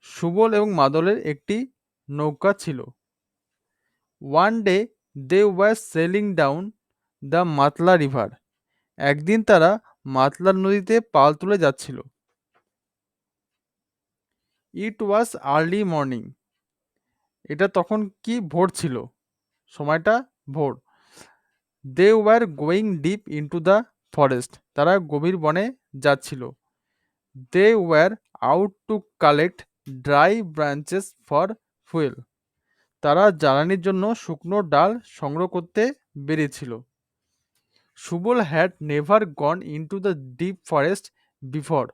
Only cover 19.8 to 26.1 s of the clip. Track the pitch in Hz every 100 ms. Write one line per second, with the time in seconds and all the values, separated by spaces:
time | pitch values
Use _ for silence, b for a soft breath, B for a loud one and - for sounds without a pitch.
19.8 | 147 160 160 226 262 _ - 143 139 127
20.8 | _ b b b b b b b _ _
21.8 | 135 131 190 220 208 226 226 139 151 185
22.8 | 214 175 143 214 - 151 147 175 160 202
23.8 | 240 _ _ - 139 127 120 - _ -
24.8 | 151 190 160 147 165 185 151 165 226 262
25.8 | _ 139 143